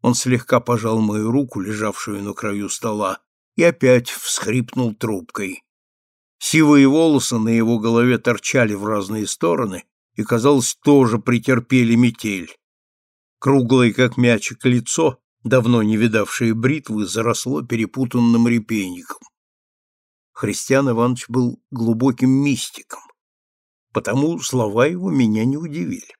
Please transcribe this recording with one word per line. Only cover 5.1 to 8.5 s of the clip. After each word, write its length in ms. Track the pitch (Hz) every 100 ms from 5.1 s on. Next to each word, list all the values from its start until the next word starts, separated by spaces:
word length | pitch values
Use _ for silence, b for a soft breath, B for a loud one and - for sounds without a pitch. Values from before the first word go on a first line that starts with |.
| 101 82 - 98 90 _ _ _ _ _ _ _ _
Сивые 500 | - 156 151 147 135
волосы 500 | 147 165 143 - 120
на 100 | 110
его 300 | 117 113 117
голове 400 | 110 117 123 117
торчали 560 | 123 113 -